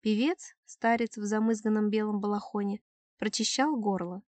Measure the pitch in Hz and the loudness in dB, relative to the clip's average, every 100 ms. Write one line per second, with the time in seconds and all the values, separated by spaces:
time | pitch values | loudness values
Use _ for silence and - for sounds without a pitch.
0 | 214 214 269 359 - _ _ - 226 233 | 2 2 2 0 -6 _ _ -2 0 2
1 | 226 - 208 214 220 220 214 214 208 214 | 0 -4 -2 0 2 2 2 2 2 0
2 | 214 208 202 208 - 208 202 202 _ _ | 0 -2 0 -2 -2 -4 -2 -4 _ _
3 | _ _ 214 - 220 - 285 277 208 190 | _ _ -4 -2 -2 2 0 2 0 -2
4 | 175 180 - | -4 -8 -12